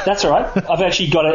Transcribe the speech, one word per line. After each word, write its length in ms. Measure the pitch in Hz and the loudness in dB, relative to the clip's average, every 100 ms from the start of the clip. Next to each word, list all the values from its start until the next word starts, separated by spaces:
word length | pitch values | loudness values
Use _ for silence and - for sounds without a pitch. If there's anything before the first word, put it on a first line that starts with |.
| 190 | 0
That's 180 | 202 | 0
all 60 | 160 | 2
right. 160 | 151 - 196 165 | 0 0 -4 -2
I've 100 | 165 | 0
actually 280 | 185 180 165 | 0 0 0
got 160 | 165 156 | 0 2